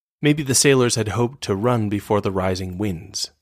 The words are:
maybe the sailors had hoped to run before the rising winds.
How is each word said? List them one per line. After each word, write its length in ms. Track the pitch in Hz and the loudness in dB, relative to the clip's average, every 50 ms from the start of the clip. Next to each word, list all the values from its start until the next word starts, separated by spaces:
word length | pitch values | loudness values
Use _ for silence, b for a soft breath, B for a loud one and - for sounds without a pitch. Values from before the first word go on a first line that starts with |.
| _ _ _ _ | _ _ _ _
maybe 200 | 147 147 151 156 | 0 0 0 0
the 140 | 147 131 123 | 0 0 0
sailors 400 | - - 143 135 131 123 120 - | 2 4 4 6 6 4 2 2
had 140 | 117 107 101 | 0 -2 -2
hoped 320 | 92 120 120 120 139 - | -2 -2 -2 -2 -4 -6
to 120 | - - 101 | -4 -4 -2
run 360 | 95 110 123 123 117 107 101 | 0 0 0 0 0 0 -2
before 320 | 104 101 - - 107 101 | -2 -4 -2 0 0 0
the 100 | - 104 | 0 0
rising 460 | 95 95 92 95 92 92 95 92 90 | -2 0 0 0 -2 -2 -6 -6 -6
winds. 540 | 90 107 104 87 80 - - - - - - _ _ | -4 -4 -4 -4 -6 -10 -10 -10 -10 -10 -10 _ _